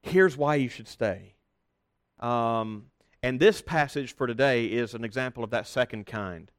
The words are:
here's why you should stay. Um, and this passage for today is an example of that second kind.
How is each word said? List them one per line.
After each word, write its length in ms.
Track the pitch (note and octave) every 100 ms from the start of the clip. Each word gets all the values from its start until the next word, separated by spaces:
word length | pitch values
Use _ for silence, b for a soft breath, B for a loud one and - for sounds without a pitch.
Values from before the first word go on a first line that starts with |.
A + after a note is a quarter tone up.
here's 360 | - F#3 F#3 C3+
why 180 | D3 D3
you 140 | B2+
should 180 | - A2+
stay. 480 | - A2 F#2 G2 _ _ _ _ _ _ _ _ _
Um, 640 | A#2 A#2+ A#2 A2+ A2 G#2+ G#2+ _ _ _
and 180 | B2+ B2+
this 220 | F#3+ G#3
passage 540 | - E3 C#3+ D3+ B2+ -
for 100 | B2+
today 400 | A#2 C3+ B2 A2+
is 280 | A#2 A#2
an 100 | A2+
example 400 | A2+ A#2+ B2+ A#2+
of 80 | A2+
that 160 | A#2 -
second 380 | - B2 A2+ G2+
kind. 420 | A2 G2 F2 F#2